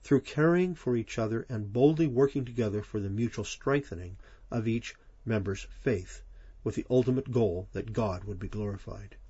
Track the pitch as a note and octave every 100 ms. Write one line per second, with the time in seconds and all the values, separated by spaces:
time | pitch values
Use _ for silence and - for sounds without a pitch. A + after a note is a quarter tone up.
0 | - C#3 - - D#3+ F3 F3+ E3 - A#2+
1 | A2+ - A2 A2+ - A2+ G#2 A#2 C#3+ D#3
2 | D#3+ A#2+ C#3 C#3 B2 A#2+ A2 G#2 G2+ G#2+
3 | G2 G2+ A#2 A2+ G2+ - C3+ C#3+ C#3 E2+
4 | F2+ F#2+ - - - A#2+ A2+ A2+ - -
5 | - - - A2 G2 F#2+ - - C#3 G2+
6 | F2+ - - - - - A#2 - - B2+
7 | B2 C3 B2+ A#2+ G#2+ F2 G2 G2 G#2+ A2
8 | A2 F2+ G2+ G2 G2+ G#2+ G#2 G2+ - G2+
9 | G2 -